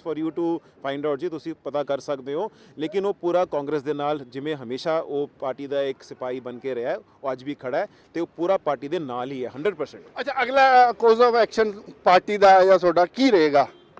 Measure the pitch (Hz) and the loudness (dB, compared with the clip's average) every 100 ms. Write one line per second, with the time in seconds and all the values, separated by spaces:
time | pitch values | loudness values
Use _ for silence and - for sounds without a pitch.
0 | 165 151 160 156 170 165 - _ 139 139 | -8 -6 -6 -4 -4 -4 -10 _ -10 -6
1 | 147 143 175 160 165 160 147 139 143 135 | -4 -4 -6 -10 -12 -14 -8 -6 -4 -6
2 | 127 143 131 147 208 - - - 160 196 | -6 -10 -8 -8 -8 -12 -20 -10 -6 -4
3 | 196 190 175 170 180 147 143 151 135 147 | -4 -4 -2 0 0 -4 -6 -6 -4 -6
4 | 143 151 123 127 143 147 120 127 175 160 | -4 -6 -8 -12 -10 -10 -10 -8 -4 -4
5 | 151 143 143 _ 135 127 139 139 139 135 | -4 -6 -6 _ -10 -8 -6 -4 -4 -8
6 | - 127 127 131 123 123 131 123 123 190 | -14 -12 -10 -10 -10 -10 -8 -6 -6 -8
7 | - _ 135 131 131 143 131 143 202 _ | -10 _ -10 -8 -10 -10 -6 -6 -6 _
8 | _ 156 170 - 170 190 - 139 139 180 | _ -10 -10 -6 -2 -2 -2 -6 -6 -8
9 | 147 123 127 135 120 120 175 165 135 107 | -6 -8 -8 -8 -10 -6 -8 -6 -10 -12
10 | - - 269 269 240 269 269 254 247 233 | -18 -12 -8 -4 0 4 6 6 4 4
11 | 233 226 247 233 220 - 214 202 - - | 2 6 4 4 0 0 -2 -4 -16 -2
12 | - 185 180 208 196 190 185 190 175 165 | 4 4 2 4 8 8 8 6 4 2
13 | 175 - 269 202 156 143 131 - _ - | 0 2 4 6 4 4 0 -4 _ -20